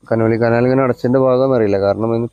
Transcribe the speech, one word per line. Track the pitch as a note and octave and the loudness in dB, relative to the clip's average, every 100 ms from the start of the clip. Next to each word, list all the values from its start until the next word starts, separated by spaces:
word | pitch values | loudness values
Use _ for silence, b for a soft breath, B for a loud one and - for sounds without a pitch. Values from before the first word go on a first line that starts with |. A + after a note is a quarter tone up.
| - | -4
കനോലി | A2+ A2 A2+ | -2 0 0
കനാൽ | A#2 A#2 B2 | 0 0 0
ഇങ്ങനെ | C3 C3 | 0 -2
അടച്ചതിൻ്റെ | A#2+ B2 C3 C3 | -2 -2 0 2
ഭാഗമാണെന്ന് | B2+ C3+ B2+ | 2 0 0
അറിയില്ല. | G#2 G2 G2+ | 0 0 0
കാരണം | G2+ A2+ | 0 -2
ഇതിന് | A#2 A#2+ | -4 -4